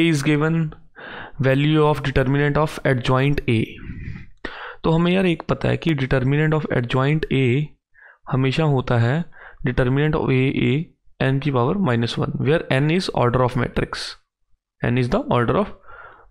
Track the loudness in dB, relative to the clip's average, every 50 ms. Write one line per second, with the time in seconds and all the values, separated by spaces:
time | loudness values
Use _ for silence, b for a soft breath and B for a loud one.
0 | 4 2 2 2 2 0 0 2 2 0 0 0 -2 -4 -6 -12 -18 -20 B B
1 | B B B B B B B -2 0 2 2 4 4 4 4 4 4 4 2 0
2 | -2 -2 0 0 2 2 2 2 2 2 2 0 0 0 -2 -4 -2 0 0 0
3 | 0 0 2 2 2 2 0 0 0 0 0 0 0 -2 -6 -12 B B B B
4 | B B B B B B -18 -16 B B B B B B B B -2 0 2 2
5 | 2 2 2 2 2 2 0 -2 -2 -4 -4 -2 0 0 -2 0 0 -2 0 0
6 | 0 0 0 0 2 2 2 2 2 2 2 0 0 -2 -2 -2 -2 0 0 0
7 | 2 2 0 0 0 0 0 2 2 2 2 0 -2 -4 -8 _ _ _ B B
8 | B B B B B -4 -2 0 0 0 2 2 2 2 2 0 0 0 2 2
9 | 2 2 0 0 -4 B B B B B B B -4 -2 0 0 2 2 2 2
10 | 2 2 0 0 0 0 2 2 2 2 0 0 0 0 0 0 -2 -6 -10 _
11 | _ -20 -8 -4 -2 0 0 0 0 0 0 0 0 0 0 0 0 0 2 0
12 | 0 -2 -2 -2 -4 -2 0 0 2 2 2 0 0 0 0 0 2 2 0 0
13 | -2 -2 0 2 2 2 2 2 2 0 0 0 -2 -2 -2 -4 -4 -4 -6 -8
14 | -10 -10 -12 -16 _ _ _ _ _ _ _ _ _ _ _ _ -4 -2 0 0
15 | 0 0 0 -2 0 0 0 2 2 2 2 0 0 -2 -6 B B B B B
16 | B B B B B B